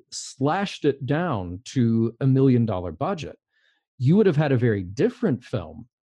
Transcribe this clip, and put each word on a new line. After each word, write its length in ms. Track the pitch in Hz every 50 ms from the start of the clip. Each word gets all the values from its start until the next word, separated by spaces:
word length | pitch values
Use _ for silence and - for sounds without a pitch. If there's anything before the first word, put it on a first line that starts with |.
| _ _
slashed 760 | - - - - - _ 131 143 160 196 202 190 - - -
it 200 | 147 135 - 135
down 560 | 123 143 156 180 175 127 101 92 87 90 95 _
to 500 | - - 131 120 113 113 113 113 120 - _
a 80 | 139
million 380 | 135 131 131 135 139 123 120 117
dollar 260 | 107 98 92 90 87
budget, 460 | 80 - 139 175 202 165 139 78 - _ _ _ _ _ _ _ _ _ _ _ _ _
you 180 | 123 131 175
would 80 | 208 220
have 100 | 196 147
had 160 | 147 160 143
a 60 | 135
very 260 | 117 120 120 107 101 92
different 600 | 87 101 123 175 247 247 - 240 190 127 - -
film, 440 | - - 113 82 80 - - - _ _ _ _ _ _